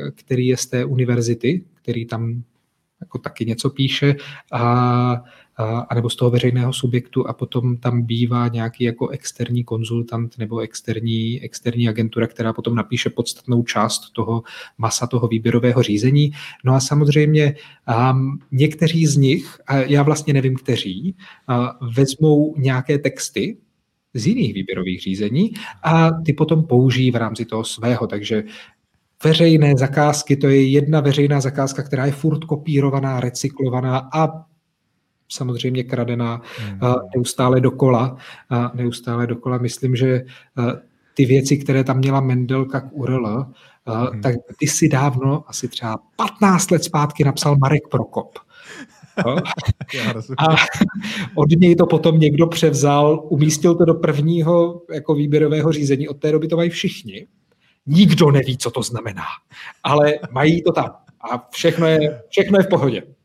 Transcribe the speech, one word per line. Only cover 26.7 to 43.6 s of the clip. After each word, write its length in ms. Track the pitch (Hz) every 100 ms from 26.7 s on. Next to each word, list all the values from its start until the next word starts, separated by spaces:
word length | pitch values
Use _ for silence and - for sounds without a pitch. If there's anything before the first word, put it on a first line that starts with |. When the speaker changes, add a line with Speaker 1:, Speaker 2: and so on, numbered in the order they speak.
| 123 131 120 127
Speaker 1:
v 40 | 117
rámci 300 | 110 110 113
toho 180 | 110
svého. 440 | 110 - 117 120 113
Takže 360 | 104 104 107 107 - - _ _ _ _ _
veřejné 500 | 156 160 170 156 147 135
zakázky, 580 | 139 143 147 143 - 139
to 100 | 139
je 200 | 135 135
jedna 340 | 139 139 156
veřejná 400 | 139 139 143 143
zakázka, 420 | 127 143 135 139
která 220 | 139 135 139
je 60 |
furt 320 | 139 160 156 -
kopírovaná, 760 | 147 165 139 139 135 135 127
recyklovaná 880 | 123 - 135 - 131 127 127 131 131
a 320 | 156 160 - - _ _ _ _ _ _ _ -
samozřejmě 540 | - 127 120 127 127
kradená, 580 | 120 127 120 120 120 117 - -
Speaker 2:
Hmm. 200 | 104 98
Speaker 1:
a, 120 | 123 127 - 127
neustále 460 | 120 - 127 127
dokola. 560 | 127 123 135 120 127 131 - - -
A 220 | 120 120 123
neustále 520 | 120 120 - 117 120
dokola. 300 | 113 127 123
Myslím, 380 | 120 - 131 123
že, 300 | 131 127 127 - _ -
a, 60 | 120 - _ _ _
ty 120 | - 127
věci, 320 | 131 131 143
které 260 | 143 135
tam 140 | 131 131
měla 240 | 135 135
Mendelka 600 | 131 127 123 131 131 135
k 80 | 131
url, 340 | 151 120 131 110 110 131 -